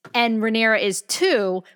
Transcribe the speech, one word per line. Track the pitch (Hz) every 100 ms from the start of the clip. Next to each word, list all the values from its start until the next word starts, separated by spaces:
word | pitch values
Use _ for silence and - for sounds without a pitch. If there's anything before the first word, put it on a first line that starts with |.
| -
And | 240 233 220
Rhaenyra | 220 220 226 214
is | 202 185
too, | - - 370 254 196 185 -